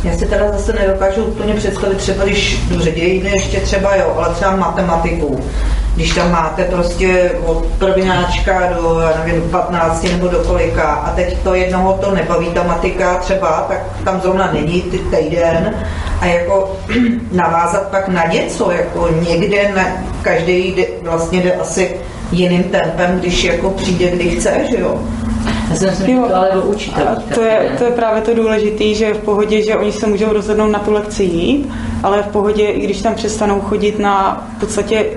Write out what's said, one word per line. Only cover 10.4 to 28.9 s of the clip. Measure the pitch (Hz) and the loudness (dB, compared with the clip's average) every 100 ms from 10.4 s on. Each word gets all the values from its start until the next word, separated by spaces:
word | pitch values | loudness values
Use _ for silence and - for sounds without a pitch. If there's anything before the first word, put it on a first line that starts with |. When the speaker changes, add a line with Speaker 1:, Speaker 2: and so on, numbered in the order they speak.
| 170 175 165 - | 0 0 0 0
Speaker 1:
a | 165 202 180 | 0 0 -2
teď | 180 180 180 | -2 -2 0
to | 190 | 0
jednoho | 185 185 185 185 190 | 0 0 2 2 2
to | 196 | 0
nebaví, | 190 160 175 175 | 0 0 0 0
ta | 180 | 0
matika | 175 180 185 - 185 | 0 0 -2 0 0
třeba, | 180 - 190 165 160 143 | 0 0 0 0 -2 -2
tak | 190 - - | -4 -6 -4
tam | - 185 | -4 0
zrovna | 180 185 170 | 0 0 0
není | 151 156 175 | 0 0 0
ty | 180 190 | -2 -4
týden | - 175 156 170 165 165 196 - - - - - | 0 0 0 0 2 2 -2 -4 -4 -4 -2 0
a | 180 | 2
jako | 170 175 196 190 190 - 240 | 2 2 0 0 -6 -2 2
<clears throat> | 240 - - | 2 0 -2
navázat | 180 170 165 170 196 196 | 0 2 2 0 0 -2
pak | 196 190 | -2 0
na | 175 165 | 0 0
něco, | - - - 190 | 0 -2 -2 0
jako | 175 170 170 170 160 170 | 0 -2 0 0 2 2
někde | 170 202 202 202 190 | 0 2 2 2 0
na, | 190 - - - | -2 -2 -6 -4
každý | 202 165 165 180 190 | 0 0 2 0 0
jde, | 175 175 - | 0 -2 -4
vlastně | 165 165 165 180 | -4 -2 0 0
jde | 180 | 0
asi | 180 - - 175 - - - - | 0 -2 -2 -2 -4 -10 -10 -4
jiným | 175 180 180 | 0 2 2
tempem, | 190 190 160 180 180 185 | 0 0 -2 0 0 0
když | 180 175 | 0 0
jako | 180 170 190 | 0 0 -2
přijde, | 190 190 175 180 | -2 -2 0 0
kdy | 180 175 | 0 0
chce, | 170 202 202 - | 0 0 0 0
že | 226 | -2
jo? | - - - - - - - - - | -2 -2 -4 -4 -4 -2 -2 -2 -2
Speaker 2:
Já | 160 | 0
si | 190 | 0
myslím, | 190 262 254 | 2 2 2
Speaker 3:
Jo. | 240 | 2
Speaker 2:
že | |
to | 185 | 2
ale | 190 | 2
o | 190 | 2
učitelích | 196 214 - - - | 0 -2 -4 -2 0
Speaker 3:
A | 226 - | -2 -2
to | 233 | 0
je, | 226 220 | 2 2
Speaker 2:
taky, | 226 | 2
ne? | - | 0
Speaker 3:
to | |
je | 240 | 0
právě | 240 226 220 | 2 0 0
to | 220 | 0
důležitý, | 226 220 214 214 214 214 | 2 2 2 0 2 0